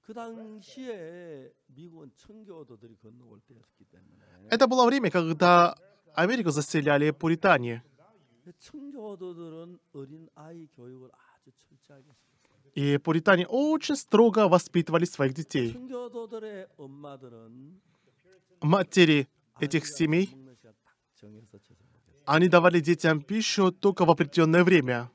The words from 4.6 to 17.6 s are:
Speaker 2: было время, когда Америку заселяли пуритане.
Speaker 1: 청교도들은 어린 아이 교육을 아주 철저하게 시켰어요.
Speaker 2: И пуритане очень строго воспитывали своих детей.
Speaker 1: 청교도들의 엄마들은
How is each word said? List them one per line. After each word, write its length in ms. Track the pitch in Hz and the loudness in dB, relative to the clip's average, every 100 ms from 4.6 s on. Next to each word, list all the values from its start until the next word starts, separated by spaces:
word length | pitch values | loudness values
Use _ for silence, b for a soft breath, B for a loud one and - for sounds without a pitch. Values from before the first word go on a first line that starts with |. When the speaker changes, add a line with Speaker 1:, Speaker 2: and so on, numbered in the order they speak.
| 254 | 2
Speaker 2:
было 180 | 254 240 | 4 2
время, 240 | 277 208 | 2 0
когда 640 | 180 165 160 180 175 175 - _ _ _ - | -2 -2 2 6 6 6 0 _ _ _ -2
Америку 340 | 180 254 175 | -2 0 -2
заселяли 640 | 143 147 160 147 143 151 | -2 -2 -2 0 2 0
пуритане. 720 | 147 165 165 196 151 120 117 _ _ _ _ _ _ - _ | -2 -4 0 2 2 0 -10 _ _ _ _ _ _ -20 _
Speaker 1:
청교도들은 1200 | - 302 285 277 214 196 185 170 170 160 170 175 _ | -20 -20 -18 -16 -16 -14 -16 -16 -16 -18 -20 -20 _
어린 340 | 143 135 156 160 - | -18 -18 -20 -20 -20
아이 320 | 156 170 156 _ | -20 -20 -20 _
교육을 340 | 123 127 127 | -20 -20 -20
아주 380 | _ _ _ _ _ | _ _ _ _ _
철저하게 460 | _ 139 _ 143 139 | _ _ _ _ _
시켰어요. 580 | _ _ _ _ _ _ - | _ _ _ _ _ _ -4
Speaker 2:
И 220 | 143 143 | 0 0
пуритане 480 | 165 165 180 185 180 | 0 -2 4 2 2
очень 480 | 247 302 311 - 285 | -2 0 -2 -4 -8
строго 520 | - 214 233 214 202 | 0 4 4 4 4
воспитывали 580 | 175 - 175 160 160 175 | 2 2 -4 0 -2 -2
своих 280 | - 135 | -2 -2
детей. 400 | 135 160 147 117 | -2 -6 -4 -4
Speaker 1:
청교도들의 920 | 120 - 247 240 233 226 226 220 202 190 _ | -8 -14 -14 -12 -14 -14 -14 -14 -16 -20 _
엄마들은 1040 | 139 139 147 135 127 117 113 123 | -20 -20 -20 -20 -20 -20 -20 -20